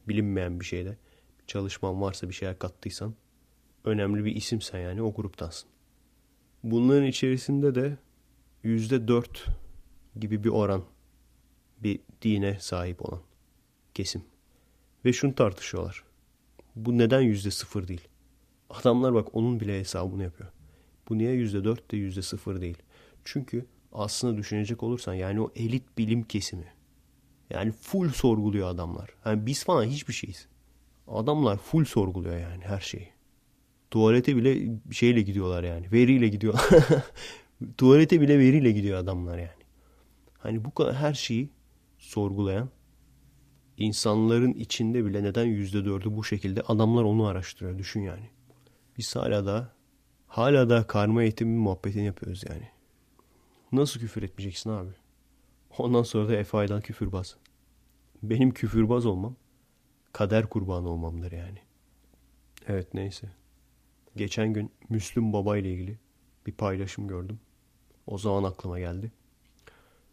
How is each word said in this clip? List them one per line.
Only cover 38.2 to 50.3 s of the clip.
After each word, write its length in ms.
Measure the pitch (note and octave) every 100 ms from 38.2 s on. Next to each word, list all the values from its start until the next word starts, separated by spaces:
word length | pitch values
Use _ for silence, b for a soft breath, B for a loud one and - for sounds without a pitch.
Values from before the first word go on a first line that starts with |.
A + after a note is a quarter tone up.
bile 180 | C#3+ C#3+
veriyle 340 | C3 D3+ B2+
gidiyor 260 | G#2 G2+ F#2
adamlar 400 | F2+ F2+ F2 F2
yani. 280 | F2 - _ _ b b b b b _
Hani 260 | - A2
bu 100 | A#2
kadar 200 | - D3+
her 200 | C3 D3
şeyi 340 | C#3+ - A#2 C#3+ _ _ _ _ _
sorgulayan 720 | - - G2+ G2 G2 G2 B2+ - _ _ _ _ _ _ _ _ _ -
insanların 760 | G#2+ G#2+ A2+ G#2+ A2 A#2 B2+
içinde 520 | A2 A2 - A2+ A#2+
bile 180 | G#2 G2+
neden 220 | G2+ G#2+
yüzde 400 | A#2 G#2 G2 G#2
dördü 240 | G2+ G2 G#2+
bu 140 | G#2+
şekilde 380 | G#2+ G2+ G2 G2+
adamlar 400 | - G#2+ A2 A#2+
onu 240 | G#2+ A2 G#2+
araştırıyor. 520 | F#2+ F2+ - F#2 F#2
Düşün 220 | G2 A2
yani. 300 | G2 F2+ G#2+ _ _ b b b b b
Biz 180 | A2+ -
hala 300 | - G#2 G2
da, 260 | G#2 A#2+ _ _ _ _ _
hala 440 | _